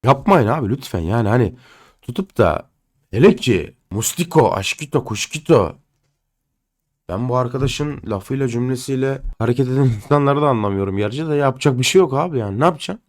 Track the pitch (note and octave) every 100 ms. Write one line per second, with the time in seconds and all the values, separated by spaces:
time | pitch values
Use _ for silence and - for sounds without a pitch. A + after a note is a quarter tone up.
0 | B2+ C#3 - F#3+ G#2+ D3+ G#2+ C#3 - F#2
1 | D#2+ A2+ G#2 A#2+ G#2 - _ - _ _
2 | - B2 F#3+ - F#2+ - - _ _ _
3 | _ G#2 F3+ - B2 F#2+ D2+ _ _ G2
4 | A2 - E3+ D#3+ G#2+ G2 F#2+ - D3 C#3+
5 | - G#2+ - D#3 - D3 F2 - _ _
6 | _ _ _ _ _ _ _ _ _ _
7 | - F#2 B2 B2 B2 B2+ C3+ - D3 C#3+
8 | - G2+ - C3+ C3+ A#2 B2 B2+ C3+ C3
9 | C3+ C3+ - - A2+ B2 B2+ C3 C3 A2
10 | - D3 C#3 C#3+ D3 A#2+ G#2 G2 G2 G2
11 | G#2 C3 D#3+ D3 C#3 C3 D3 B2 B2+ F#3
12 | E3+ C3+ F3 C#3 G#2 G2 D#3+ D3+ - G3+